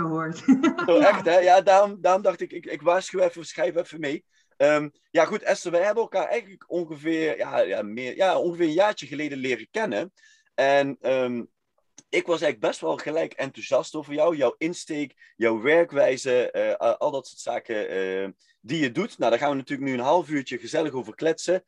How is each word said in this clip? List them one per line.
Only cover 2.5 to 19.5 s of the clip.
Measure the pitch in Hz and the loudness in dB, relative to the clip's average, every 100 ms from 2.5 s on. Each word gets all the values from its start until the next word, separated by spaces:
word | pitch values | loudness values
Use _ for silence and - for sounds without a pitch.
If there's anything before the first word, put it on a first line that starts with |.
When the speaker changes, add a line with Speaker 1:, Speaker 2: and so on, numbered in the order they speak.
Speaker 2:
ik, | 175 147 | -10 -10
ik | 147 | -4
waarschuw | 156 185 - 185 | 0 0 0 0
even, | 180 170 151 | 0 -2 -10
schrijf | - 175 160 | -4 -2 -2
even | 180 160 | -6 -6
mee. | 147 165 _ _ _ - | -6 -6 _ _ _ 2
Ehm, | 143 151 147 - _ | 2 4 0 -10 _
ja, | 165 156 | 0 2
goed, | 208 | 0
Esther, | - 202 175 | -2 -2 0
wij | 170 | 0
hebben | 202 214 | 2 0
elkaar | 208 190 156 | -2 -2 -2
eigenlijk | 233 196 185 - | -4 -6 -16 -8
ongeveer, | 175 160 151 156 160 156 - | -6 -6 -6 -4 -2 -2 -2
ja, | 139 131 | -2 0
ja, | 90 101 | 0 -2
meer, | 104 113 127 - | -6 -8 -6 0
ja, | 190 147 | 0 2
ongeveer | 175 170 165 | -2 0 0
een | |
jaartje | 165 208 208 127 | 2 0 0 -8
geleden | 143 151 135 | -8 -8 -6
leren | 131 113 110 | -4 -4 -6
kennen. | 220 220 104 180 _ _ _ _ | -6 -4 -4 -6 _ _ _ _
En, | - 139 143 139 135 | 0 4 4 2 -2
ehm, | 123 131 123 120 - _ _ _ _ _ _ | -2 0 -2 -4 -10 _ _ _ _ _ _
ik | 175 175 | -4 -2
was | 160 | -2
eigenlijk | 156 110 170 | -2 -2 -4
best | 277 | -4
wel | 160 143 | -6 -6
gelijk | 147 156 - | -4 -4 -4
enthousiast | - 135 - - 131 - 151 | -6 -10 -10 -2 -2 -2 -8
over | 143 | -8
jou, | 147 165 156 | -2 0 2
jouw | 120 - | 0 -2
insteek, | 160 175 - 151 139 _ - - | -6 -6 -8 -6 -8 _ -20 -2
jouw | 113 113 | 0 0
werkwijze, | 127 165 170 143 131 131 131 123 117 | 2 4 2 2 0 0 0 0 0
eh, | 98 107 - 117 | -2 -2 0 0
a-, | - | 0
al | 147 | -2
dat | 139 - | -4 -10
soort | - | -12
zaken, | - 120 - 110 - | -8 -8 -6 -6 -4
eh, | 95 95 95 98 - _ _ | -4 -4 -4 -6 -10 _ _
die | 107 160 | -6 -2
je | 135 | -2
doet. | 135 226 - | -2 -6 -2
Nou, | 123 | 0
daar | 117 | 2
gaan | |
we | 147 | 0